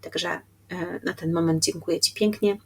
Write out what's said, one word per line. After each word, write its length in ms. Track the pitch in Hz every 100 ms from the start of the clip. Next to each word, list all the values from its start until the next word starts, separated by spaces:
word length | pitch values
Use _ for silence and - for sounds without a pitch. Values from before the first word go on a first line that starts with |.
Także, 280 | - 165 175
e, 680 | 165 - _ _ 180 170 -
na 100 | -
ten 200 | 185 160
moment 300 | 165 165 160
dziękuję 360 | - 165 - 165
ci 140 | -
pięknie 440 | - 214 208 208 202